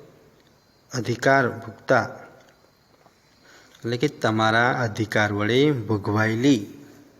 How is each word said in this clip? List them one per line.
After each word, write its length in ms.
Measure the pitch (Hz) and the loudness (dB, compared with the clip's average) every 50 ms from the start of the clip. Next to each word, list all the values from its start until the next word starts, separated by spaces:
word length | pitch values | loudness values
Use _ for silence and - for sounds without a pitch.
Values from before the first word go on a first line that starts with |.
| - - - _ _ _ _ _ _ _ _ _ _ _ _ _ _ _ - | -20 -20 -20 _ _ _ _ _ _ _ _ _ _ _ _ _ _ _ -10
અધિકાર 560 | 127 107 123 117 107 - 135 135 139 131 113 | -8 -4 -4 -4 -2 0 2 2 2 2 0
ભુક્તા 540 | - 113 104 113 107 - - - 135 120 104 98 - - - - - - _ _ _ _ _ _ _ _ _ _ _ _ _ _ _ _ _ _ _ _ _ _ - - - _ _ - | -4 -8 -14 -16 -18 -10 -2 0 0 0 0 -2 -8 -16 -20 -20 -20 -20 _ _ _ _ _ _ _ _ _ _ _ _ _ _ _ _ _ _ _ _ _ _ -20 -20 -20 _ _ -12
એટલે 180 | - 113 120 120 | -8 -6 -4 -2
કે 100 | 151 147 | -2 -4
તમારા 640 | - - - 117 107 110 110 110 110 113 120 127 139 135 123 | -4 -2 -2 0 2 2 2 4 4 4 4 2 2 0 -4
અધિકાર 500 | 113 104 - 107 104 - 113 107 104 101 | -4 -4 -4 -6 -2 0 0 0 0 0
વડે 380 | 101 104 107 117 127 143 151 | -2 -2 0 2 2 2 2
ભોગવાયેલી. 960 | 147 127 107 107 113 104 95 110 101 104 107 110 110 113 123 143 143 110 101 - - - - - - - - _ _ _ | 0 -2 -2 -4 -4 -4 -2 -2 0 0 0 0 0 0 2 2 2 2 0 -6 -16 -20 -20 -20 -20 -20 -20 _ _ _